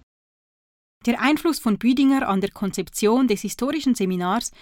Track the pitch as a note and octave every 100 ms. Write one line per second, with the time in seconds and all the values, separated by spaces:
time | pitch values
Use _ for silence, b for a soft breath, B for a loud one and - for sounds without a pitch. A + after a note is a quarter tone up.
0 | _ _ _ _ _ _ _ _ _ _
1 | - - B3 D4+ E4+ C#4+ A3+ G3+ A#3 C4
2 | C4+ C4+ B3+ G3 F#3+ - G3+ - E3 -
3 | G#3+ A#3+ B3+ G3+ G3+ - B3+ D#4 C4+ A#3+
4 | F#3+ F3+ F3+ A3 - b